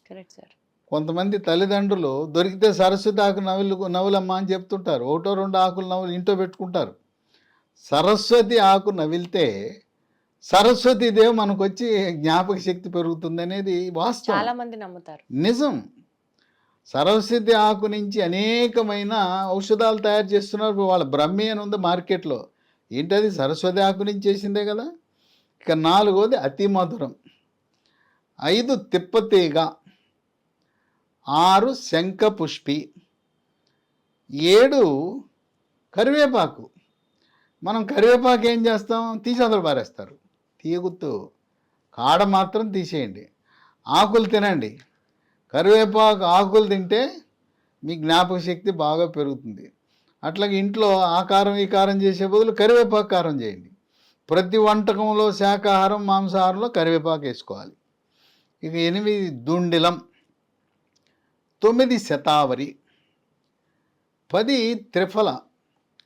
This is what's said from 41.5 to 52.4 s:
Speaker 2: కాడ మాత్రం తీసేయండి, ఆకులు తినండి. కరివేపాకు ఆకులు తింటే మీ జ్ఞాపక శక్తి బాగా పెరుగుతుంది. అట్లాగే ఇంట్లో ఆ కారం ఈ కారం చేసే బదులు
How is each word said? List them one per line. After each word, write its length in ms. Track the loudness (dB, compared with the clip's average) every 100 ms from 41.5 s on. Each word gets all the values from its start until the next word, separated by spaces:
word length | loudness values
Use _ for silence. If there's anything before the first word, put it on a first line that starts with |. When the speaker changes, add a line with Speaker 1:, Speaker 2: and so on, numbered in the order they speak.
| _ _ _ _
Speaker 2:
కాడ 300 | -4 2 2
మాత్రం 480 | 4 2 0 -2 -4
తీసేయండి, 580 | -6 -6 -6 -8 -10 -20 _ _ _ _ _ -2
ఆకులు 380 | 2 2 2 2
తినండి. 540 | 0 0 -2 -6 -12 _ _ _ _ _ _ _
కరివేపాకు 680 | 0 4 6 4 4 4 4
ఆకులు 440 | 4 4 4 2 2
తింటే 500 | 0 -2 -2 -2 -6 -20 _ _ _ _ _
మీ 120 | -10 -6
జ్ఞాపక 420 | 0 2 2 -2
శక్తి 340 | -4 -6 -4
బాగా 340 | -2 -2 0 -2
పెరుగుతుంది. 640 | -2 -6 -6 -12 -16 -18 _ _ _ _ _
అట్లాగే 340 | -8 -4 -2 -2
ఇంట్లో 420 | -2 0 2 2
ఆ 240 | 2 0
కారం 320 | 2 2 2 0
ఈ 100 | 0
కారం 360 | 2 2 2
చేసే 260 | 0 0 0
బదులు 240 | 2